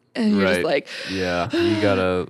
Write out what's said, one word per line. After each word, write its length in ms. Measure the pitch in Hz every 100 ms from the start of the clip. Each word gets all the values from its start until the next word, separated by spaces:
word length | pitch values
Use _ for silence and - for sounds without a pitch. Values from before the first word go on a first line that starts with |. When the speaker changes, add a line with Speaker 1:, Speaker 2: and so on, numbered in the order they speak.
| _
Speaker 1:
And 220 | - 214 208
you're 60 | 196
just 100 | 90
Speaker 2:
Right. 80 | 87
Speaker 1:
like, 220 | 80 - - -
Speaker 2:
Yeah. 380 | 95 90 87 85
Speaker 1:
<gasps> 40 |
Speaker 2:
You 280 | 339 339 330
gotta 460 | 104 95 92 92